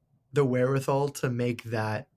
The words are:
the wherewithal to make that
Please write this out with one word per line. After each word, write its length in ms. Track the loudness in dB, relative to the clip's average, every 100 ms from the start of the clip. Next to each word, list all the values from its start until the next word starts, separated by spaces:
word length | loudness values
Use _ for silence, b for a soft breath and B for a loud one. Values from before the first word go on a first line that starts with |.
| _ _ _
the 140 | 0 2
wherewithal 640 | 2 2 2 0 0 0
to 200 | -2 -4
make 340 | 0 -2 -4 -4
that 420 | -4 -2 -4 -8